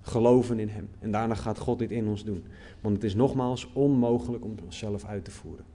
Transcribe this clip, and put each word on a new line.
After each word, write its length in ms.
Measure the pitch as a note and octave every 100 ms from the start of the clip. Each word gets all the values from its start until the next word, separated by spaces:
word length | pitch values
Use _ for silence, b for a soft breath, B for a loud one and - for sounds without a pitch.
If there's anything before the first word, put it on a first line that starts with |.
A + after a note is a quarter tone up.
Geloven 580 | - A#2+ A#2 B2 A#2+ A2+
in 100 | G#2+
hem. 200 | G#2 E2+ -
En 120 | A2+
daarna 240 | G#2 A2+
gaat 240 | A2 A#2 G#2+
God 200 | - A#2
dit 120 | A2+
in 180 | A2+ G#2+
ons 160 | G#2
doen. 200 | G#2+ F#2+ - B B B
Want 140 | A2
het 100 | G2+
is 100 | G#2+
nogmaals 540 | G2 C3+ B2+ B2 B2 -
onmogelijk 720 | - C#3+ C3+ A#2+ A#2+ B2 A#2+
om 60 | - G#2
het 100 | F2
zelf 300 | - G#2+ G2+
uit 200 | - G#2
te 60 | F2
voeren. 340 | - E2+ D#2+ C#2